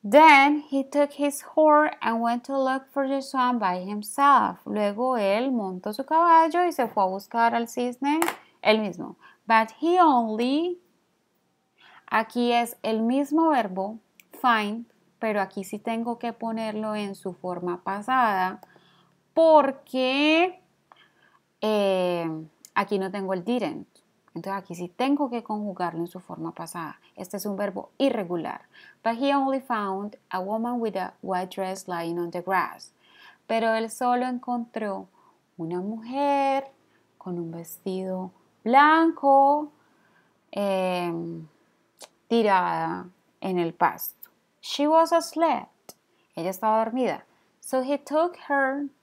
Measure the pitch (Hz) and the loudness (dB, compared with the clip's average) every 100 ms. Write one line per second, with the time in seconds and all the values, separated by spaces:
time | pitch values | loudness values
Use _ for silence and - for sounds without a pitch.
0 | 208 262 320 277 277 294 - 269 269 285 | 6 8 10 10 6 2 -2 -4 -2 0
1 | 285 285 285 277 - - 311 302 302 - | 0 0 -4 -4 -4 4 6 6 4 0
2 | 226 233 233 240 240 269 262 262 269 277 | -4 -2 -2 -4 -4 -2 -2 -2 -4 -4
3 | 269 277 269 269 247 247 196 180 185 208 | -2 -4 -4 0 0 0 -2 -2 -6 -8
4 | 208 - 277 262 - 180 - 208 208 202 | -8 2 6 6 4 -4 -6 -2 -2 -2
5 | 254 247 196 196 269 247 190 180 208 214 | -2 0 0 0 0 -2 -4 -6 -8 -8
6 | 269 320 339 330 330 339 359 302 233 - | 0 2 6 6 6 2 0 0 -2 0
7 | 190 190 - 233 233 233 233 - 247 247 | 0 -2 -6 0 2 2 -4 -4 -6 -4
8 | 277 311 339 - _ _ - 220 214 175 | -2 0 -2 -6 _ _ 2 2 0 -8
9 | - - - _ - 220 220 - 320 370 | -14 -16 -20 _ 2 2 2 -2 2 6
10 | 339 247 226 220 247 285 349 349 _ _ | 6 4 2 -2 0 0 -2 -6 _ _
11 | _ _ _ _ _ _ _ _ - - | _ _ _ _ _ _ _ _ -20 -20
12 | - 220 226 240 240 233 233 - 214 220 | -2 -2 -2 -2 2 2 0 -6 -4 -2
13 | 226 269 277 302 330 277 208 185 196 226 | 0 0 0 2 2 2 0 -6 -8 -10
14 | _ _ _ - 254 226 208 220 233 _ | _ _ _ -2 0 0 -2 -6 -12 _
15 | _ _ 220 208 196 - 190 208 - 226 | _ _ -4 -2 -4 -8 -10 -8 -6 -4
16 | 233 233 240 220 226 226 220 214 214 208 | -6 -6 -8 -8 -8 -6 -6 -6 -6 -6
17 | 202 196 190 180 185 175 180 175 - 196 | -8 -8 -10 -8 -10 -6 -6 -6 -6 -8
18 | 208 262 233 190 185 202 - _ _ _ | -2 0 2 0 -2 -6 -18 _ _ _
19 | _ _ _ - 330 311 269 269 - 262 | _ _ _ 4 8 8 6 -2 -8 -2
20 | 254 269 302 320 359 - _ _ _ - | 0 2 4 4 2 -2 _ _ _ -20
21 | _ _ _ _ _ _ 214 214 196 185 | _ _ _ _ _ _ 0 2 2 2
22 | 180 175 165 160 160 _ - - 202 202 | 0 -2 -4 -8 -14 _ -4 -4 -2 -2
23 | 190 202 190 185 180 247 180 - - _ | -4 -6 -4 -4 -2 -2 -2 -8 -14 _
24 | _ _ _ 170 180 196 190 175 175 - | _ _ _ -14 -8 -10 -10 -12 -12 -4
25 | 254 285 269 233 220 214 208 - 175 165 | 0 0 -2 -6 -8 -8 -8 -4 -6 -4
26 | 175 185 - 170 165 - 165 170 160 - | -8 -10 -16 -12 -12 -10 -12 -10 -10 -12
27 | _ - 185 202 208 196 202 190 - _ | _ -18 -12 -8 -8 -6 -6 -8 -14 _
28 | 269 226 175 175 - - _ - - _ | 0 0 -4 -6 -6 -10 _ -20 -20 _
29 | 226 233 277 277 269 269 262 214 196 190 | -6 -2 0 0 0 -4 -4 -4 -4 -6
30 | 208 - _ 185 190 220 240 247 226 190 | -8 -14 _ -8 -4 -4 -4 -4 -4 -4
31 | 185 _ - 185 185 196 190 190 190 175 | -8 _ -6 -6 -6 -6 -6 -8 -8 -6
32 | 170 175 175 175 175 185 147 - - _ | -4 -4 -6 -6 -2 -2 -2 -8 -20 _
33 | _ _ - _ - 226 226 220 220 - | _ _ -20 _ -4 -2 0 -2 -4 -4
34 | 247 247 254 247 247 240 233 226 208 196 | -2 0 -2 -6 -6 -6 -6 -8 -6 -8
35 | 185 _ _ _ _ - 165 180 196 226 | -12 _ _ _ _ -12 -6 -6 -6 -8
36 | 226 269 285 277 277 269 269 _ _ _ | -8 -2 0 2 0 -2 -4 _ _ _
37 | _ _ 185 175 165 165 170 - 196 185 | _ _ -10 -8 -8 -12 -14 -12 -8 -6
38 | 190 185 185 _ _ _ 220 262 302 320 | -6 -6 -8 _ _ _ 4 6 6 6
39 | 330 330 277 277 277 294 302 _ _ _ | 4 2 4 6 6 2 -4 _ _ _
40 | _ _ _ _ _ - 202 190 185 180 | _ _ _ _ _ -6 -2 -2 -2 -2
41 | 175 170 170 165 160 _ _ _ _ _ | -4 -6 -8 -12 -16 _ _ _ _ _
42 | - _ _ 233 214 190 175 165 165 180 | -20 _ _ 0 4 2 2 -4 -4 -6
43 | 180 _ _ _ 190 180 165 160 175 - | -12 _ _ _ -4 -2 -4 0 0 0
44 | - _ - _ _ _ - - 294 320 | -14 _ -20 _ _ _ -10 -2 4 4
45 | 330 339 330 320 330 262 - _ - _ | 4 2 0 -2 0 0 -6 _ -20 _
46 | _ _ _ - 170 185 220 220 226 247 | _ _ _ -8 -8 -4 0 0 0 -2
47 | 233 151 _ _ _ _ - 262 254 285 | -2 -4 _ _ _ _ -4 -4 -2 -4
48 | - 302 349 349 - 277 269 277 285 _ | -2 0 0 -4 -2 0 0 -2 -8 _